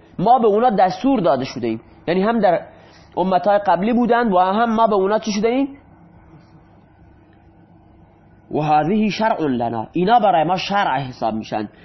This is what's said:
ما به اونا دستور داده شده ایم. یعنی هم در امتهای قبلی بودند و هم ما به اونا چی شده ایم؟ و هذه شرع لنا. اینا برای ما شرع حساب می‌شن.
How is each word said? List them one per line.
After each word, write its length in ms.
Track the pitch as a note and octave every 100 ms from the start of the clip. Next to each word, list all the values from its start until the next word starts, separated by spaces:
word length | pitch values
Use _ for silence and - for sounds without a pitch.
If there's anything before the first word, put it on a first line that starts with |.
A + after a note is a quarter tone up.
| - -
ما 200 | F#3+ B3+
به 80 | A#3
اونا 220 | G3+ B3
دستور 500 | G3+ F#3+ F#3 - A#3
داده 260 | F3 C#3 C3
شده 220 | - A#2
ایم. 140 | A2+ - - -
یعنی 160 | F3+
هم 160 | G3+ A#3
در 220 | G3+ E3 - - - - - -
امتهای 420 | F#3 F#3+ G3+ G#3 G3+
قبلی 260 | E3+ G#3
بودند 400 | A#3+ A#3+ A#3 A#3+
و 60 | F3+
هم 360 | F#3 G3+ A#3 A3
ما 120 | A3+
به 80 | G#3
اونا 240 | F#3+ G#3+
چی 120 | G#3+
شده 160 | G#3 A3+
ایم؟ 200 | B3+ C4+ - - - - - - - - - - - _ _ - - _ - - _ - - - - - _ _ - -
و 100 | C3
هذه 480 | D3+ D3+ D3+ G#3 G#3+
شرع 320 | - A3 A3
لنا. 460 | D#3 A#2+ A#2 A#2 A2
اینا 280 | D#3+ F#3 A3+
برای 240 | G#3 E3+
ما 140 | D#3 F#3
شرع 420 | - G3+ F#3 C3+
حساب 340 | C3 B2 A#2
می‌شن. 360 | A2 G#2 A2+ G#2 -